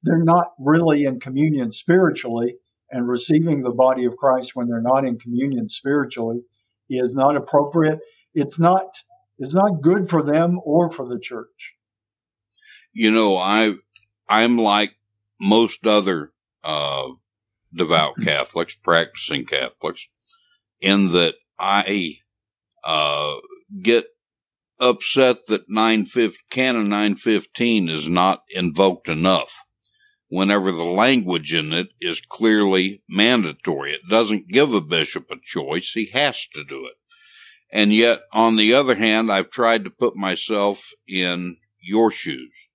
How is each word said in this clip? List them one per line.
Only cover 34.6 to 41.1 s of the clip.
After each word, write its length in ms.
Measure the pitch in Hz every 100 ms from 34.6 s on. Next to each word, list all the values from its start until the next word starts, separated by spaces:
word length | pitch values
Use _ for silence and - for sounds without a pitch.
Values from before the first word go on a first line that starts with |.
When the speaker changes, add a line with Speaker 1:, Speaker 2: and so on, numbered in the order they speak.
| 147
Speaker 2:
a 80 | 107
bishop 500 | 78 82 80 87 -
a 60 | -
choice. 500 | - 90 69 82 -
He 140 | - 107
has 400 | 127 143 120 -
to 100 | -
do 200 | 135 139 -
it. 80 | - _ _ _ - - _ _
And 200 | 107 104
yet, 280 | 107 117 113 -
on 240 | 110 113 110
the 180 | 107
other 200 | 127 135
hand, 360 | 107 110 110 113
I've 200 | 98 92
tried 340 | - 117 113
to 60 | 98
put 260 | _ 123 95
myself 760 | 95 90 - 107 101 98 - -
in 500 | _